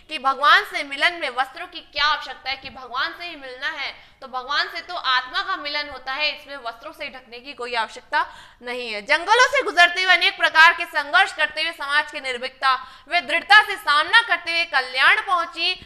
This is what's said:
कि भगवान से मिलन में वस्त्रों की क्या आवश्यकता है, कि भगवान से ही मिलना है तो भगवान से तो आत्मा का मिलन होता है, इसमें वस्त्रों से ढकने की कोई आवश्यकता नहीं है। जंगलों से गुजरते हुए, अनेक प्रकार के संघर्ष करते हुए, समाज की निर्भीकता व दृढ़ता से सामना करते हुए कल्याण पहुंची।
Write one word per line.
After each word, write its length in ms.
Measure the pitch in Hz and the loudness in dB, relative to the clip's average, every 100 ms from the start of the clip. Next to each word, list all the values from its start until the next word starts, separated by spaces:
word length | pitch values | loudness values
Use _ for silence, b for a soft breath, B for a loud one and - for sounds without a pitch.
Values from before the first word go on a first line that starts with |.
| - | -14
कि 100 | 311 | -6
भगवान 460 | 262 262 285 349 403 | -4 2 4 4 2
से 180 | 370 285 | -6 -8
मिलन 340 | 277 311 349 | -2 -2 -2
में 80 | 302 | -4
वस्त्रों 360 | 247 277 339 349 | -4 -6 -8 -14
की 120 | 339 | -14
क्या 240 | 294 285 294 | -12 -2 -2
आवश्यकता 440 | 294 294 262 - | -2 -6 -12 -10
है, 80 | 262 | -10
कि 120 | 269 | -12
भगवान 420 | 254 254 240 311 | -16 -10 -6 -6
से 120 | 339 349 | -6 -14
ही 100 | 320 | -14
मिलना 320 | 262 247 285 | -16 -10 -8
है 240 | 320 254 202 B B | -8 -10 -12 B B
तो 100 | 247 | -12
भगवान 380 | 254 254 294 370 | -10 -4 -2 -4
से 120 | 349 | -6
तो 120 | 330 359 | -10 -6
आत्मा 460 | 254 254 254 349 | 0 0 0 -4
का 140 | 370 370 | -4 -4
मिलन 320 | 294 294 294 | -4 -6 -6
होता 240 | 262 262 | -10 -10
है, 160 | 269 302 | -4 -4
इसमें 240 | 277 277 277 | -4 -10 -12
वस्त्रों 340 | 233 233 294 | -12 -12 -14
से 140 | 320 285 | -14 -14
ढकने 320 | 262 254 240 | -14 -18 -18
की 140 | 254 | -16
कोई 200 | - 240 240 | -12 -6 -4
आवश्यकता 460 | 220 262 - 294 339 B B B | -4 -6 -4 -2 -2 B B B
नहीं 300 | 240 247 247 | -10 -8 -8
है। 100 | 214 | -6
जंगलों 440 | 202 302 349 466 508 | 0 0 4 4 4
से 140 | 554 | 2
गुजरते 400 | 370 330 349 349 | 0 4 4 4
हुए, 100 | 370 | 2
अनेक 240 | 349 370 381 | 4 2 0
प्रकार 360 | 330 311 330 | 2 8 8
के 120 | 339 349 | 6 -2
संघर्ष 460 | 311 285 339 392 | -4 0 2 2
करते 280 | 302 302 302 | 0 -4 -2
हुए, 100 | 320 | -6
समाज 380 | 330 277 285 302 | -6 -2 0 0
की 80 | 302 | -4
निर्भीकता 520 | 269 247 254 - 269 254 B B - | -8 -6 -8 -2 0 0 B B -4
व 100 | 339 | -2
दृढ़ता 400 | 262 320 330 415 | 0 -2 6 6
से 120 | 415 392 | 6 0
सामना 440 | - 294 320 440 | 0 2 4 4
करते 280 | 392 339 330 | 4 0 0
हुए 120 | 339 339 | -2 -2
कल्याण 540 | 285 254 254 294 415 | -2 -2 2 4 4
पहुंची। 520 | 415 359 330 320 349 370 | 2 -2 -2 -4 -4 -4